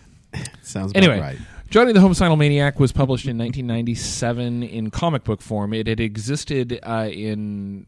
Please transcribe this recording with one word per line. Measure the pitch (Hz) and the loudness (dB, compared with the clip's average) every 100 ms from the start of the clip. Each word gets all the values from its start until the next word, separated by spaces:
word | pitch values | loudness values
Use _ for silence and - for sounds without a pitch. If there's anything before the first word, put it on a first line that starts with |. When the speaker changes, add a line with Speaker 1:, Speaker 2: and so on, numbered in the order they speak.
| - _ _ - - - | -20 _ _ -10 -10 -14
Speaker 1:
Sounds | - 98 95 | -12 -8 -2
about | 196 | 4
Speaker 2:
Anyway, | 180 101 | 4 4
Speaker 1:
right. | 71 67 - - - | -4 -10 -16 -18 2
Speaker 2:
Johnny | 214 247 | 4 6
the | 208 | 8
Homicidal | 190 175 175 151 | 8 6 4 4
Maniac | 147 143 143 139 | 4 4 2 2
was | 131 | 2
published | 143 135 123 135 | 2 0 0 -2
in | 117 | -4
nineteen | 117 120 123 | -4 -4 -4
ninety-seven | 117 117 113 - - 120 120 120 120 | -2 -2 -4 -6 -4 -4 -2 -4 -4
in | 120 113 110 | -6 -6 -6
comic | - 170 139 | -2 -2 -2
book | - 104 | -4 -6
form. | - 107 101 | -4 -4 -2
It | 110 113 | -4 -2
had | 113 | -2
existed, | 110 107 110 139 - 139 120 120 | -2 -4 -6 -6 -4 -4 -4 -6
uh, | 113 113 110 | -6 -4 -4
in | 87 107 107 104 101 98 98 | -6 -6 -6 -6 -8 -10 -12